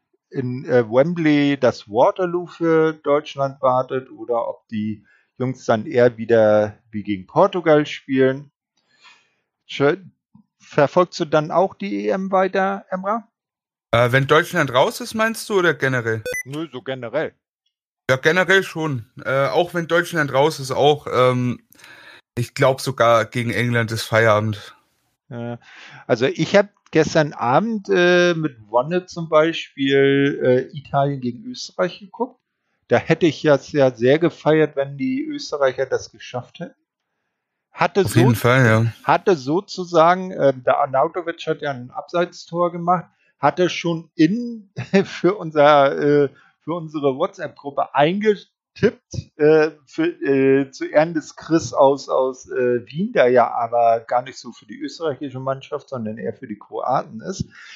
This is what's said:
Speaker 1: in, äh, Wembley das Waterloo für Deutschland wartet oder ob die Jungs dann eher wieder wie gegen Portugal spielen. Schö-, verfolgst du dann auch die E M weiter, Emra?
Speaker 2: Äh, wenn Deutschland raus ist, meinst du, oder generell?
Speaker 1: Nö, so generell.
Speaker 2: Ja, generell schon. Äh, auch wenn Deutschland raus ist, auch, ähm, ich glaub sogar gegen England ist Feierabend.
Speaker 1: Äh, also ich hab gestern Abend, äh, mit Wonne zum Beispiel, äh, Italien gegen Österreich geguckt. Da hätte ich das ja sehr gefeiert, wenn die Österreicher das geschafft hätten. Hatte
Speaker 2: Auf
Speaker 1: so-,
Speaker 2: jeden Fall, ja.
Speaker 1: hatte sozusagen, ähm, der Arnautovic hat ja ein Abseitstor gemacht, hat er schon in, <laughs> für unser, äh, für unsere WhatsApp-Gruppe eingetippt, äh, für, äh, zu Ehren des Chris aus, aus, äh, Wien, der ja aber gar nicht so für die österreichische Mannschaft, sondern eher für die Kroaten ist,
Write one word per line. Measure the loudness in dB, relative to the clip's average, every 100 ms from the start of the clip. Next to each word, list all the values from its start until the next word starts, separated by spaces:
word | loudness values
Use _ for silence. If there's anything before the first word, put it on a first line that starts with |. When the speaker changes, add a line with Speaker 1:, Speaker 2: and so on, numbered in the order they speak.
| _ _ _
Speaker 1:
in, | -8 -6 -8
äh, | 0 0 2
Wembley | 2 2 2 2 4 2 2
das | 0 0 -6
Waterloo | 2 2 2 -4 -4 -8
für | -4 0 2 2
Deutschland | -2 -2 -2 -2 -6 -6 -2
wartet | 0 0 -2 -6 -8
oder | -16 -4 -4 -4
ob | -10 -10
die | -8 -6 -8 _ _ _ -8
Jungs | -8 -6 -2
dann | -2
eher | 0 2 2 2
wieder | 0 4 4 4 0 -6 _
wie | -10
gegen | -6 -8 -4
Portugal | 0 0 0 2 2
spielen. | 2 -10 -6 0 0 0 -12 _ _ _ _ _ -20 _ _ _ _ _ _
Schö-, | -2 0 0 -8 _ _ _ _ _
verfolgst | _ 0 2 2 0 -2
du | -2
dann | -2 0
auch | 0 0
die | -4 -8 -4 -4
E |
M | -4 -2
weiter, | -2 0 -2 -2 -4 -8
Emra? | -8 -6 -6 -8 _ _ _ _ _ -2
Speaker 2:
Äh, | 0 2
wenn | 2 4
Deutschland | 2 2 -2 0
raus | 2 0 -2
ist, | -10
meinst | -4 -4 -4 -2
du, | 0
oder | 2
generell? | 0 -2 -2 -2 -4 -6 -10 -8
Speaker 1:
Nö, | -10 -10
so | -12
generell. | -10 -10 -6 -6 -6 _ _ _ _ _ _ _ -4
Speaker 2:
Ja, | 0
generell | 2 0 2 2
schon. | 0 -6 -6 -6 -10 -14
Äh, | -4 -2 0
auch | 0 -2
wenn | -4 -2
Deutschland | -2 -2 -4 -2
raus | 2 0 -2
ist, | -8
auch, | 2 2 2 -2
ähm, | 2 2 2 -2 -6 _ _ -20 -20 -20 -20 _
ich | -8 -6
glaub | 0 0 0
sogar | -6 0 4 4 2
gegen | -4 -4
England | -2 0 0 -2
ist | -6
Feierabend. | 0 4 4 4 0 -6 -10 _ _ _ _ _ _
Speaker 1:
Äh, | -12 -12 -12 -16 -20 -20 -18 -4
also | -2
ich | -2 -2 0 2
hab | 0 _ _
gestern | 0 2 0 -2
Abend, | -4 0 0 0 -6 -2
äh, | 2 4 4 2
mit | 0 -4 -8 -2
Wonne | -2 0 -4
zum | -6 -12 0
Beispiel, | 2 2 -2 -12 -6 0 2 4 4 0 0
äh, | 0 0 -2 -14
Italien | -6 -2 -2 -4
gegen | -8 -10
Österreich | -16 -16 -14 -6 -6 -6
geguckt. | -20 -10 -10 _ _ _ _ _ 0
Da | 0
hätte | 2 0 0
ich | 0
das | 2 2 0
ja | 0 0
sehr | 2 2 2
gefeiert, | 2 -2 0 2 2 -2
wenn | -6 -6
die | -6 -4
Österreicher | -6 -10 -10 -2 -2 0
das | -4 -4 -6
geschafft | -20 -12 -12 -12 -16
hätten. | -16 _ _ _ _ _ _ _ _ _ _
Hatte | -2 0 2
Speaker 2:
Auf | 0
Speaker 1:
so-, | 4
Speaker 2:
jeden | 4
Fall, | 4 4 4 6
ja. | 4 2 -4
Speaker 1:
hatte | 0 0 2 0
sozusagen, | 0 -4 -4 -12 0 4 4 2 -2
ähm, | 0 0 0
der | 0 0
Arnautovic | 0 0 0 -2 -8 -10 -8
hat | -6
ja | -6
ein | -8 -12
Abseitstor | -14 -6 -4 -4 -8 -10 -2 -2
gemacht, | -2 -2 -2 -2 _ _ -2
hat | -2 0
er | -2
schon | -2 -4 -4 -8
in, | 0 0 0 -8 -12 -16 -14
<laughs> | -2 -2
für | -2 -2 -2
unser, | -2 -4 4 6 6 4 2
äh, | 2 2 2 _ _ _
für | -10
unsere | -8 -8 -4 -2 -2
WhatsApp-Gruppe | -6 -6 -14 -12 -10 -6 -4
eingetippt, | 0 0 2 0 0 -6 _ _ -2 -2 -2 _ -12 -12 0
äh, | 4 4 2 -4
für, | _ -4 -4
äh, | -2 0 2 4 4 0
zu | -8 -2
Ehren | 0 0
des | -2 -8 -18
Chris | -2 -2 0
aus, | 2 4 2 -2
aus, | -2 -2 -4 -10
äh, | -4 -2 -2 -4
Wien, | -8 -4
der | 2 4
ja | 6 4
aber | 0 -2 2 2 2
gar | 0 -4
nicht | -4 -16
so | -18
für | -18
die | -18 -12
österreichische | -12 -6 -6 -6 -10 -8
Mannschaft, | -8 -8 -8 -12 -10
sondern | -10 -8 -8
eher | -10
für | -10 -14
die | -16
Kroaten | -12 -6 -2 -2 -4 -14
ist, | -12 -10 -10 -12 -20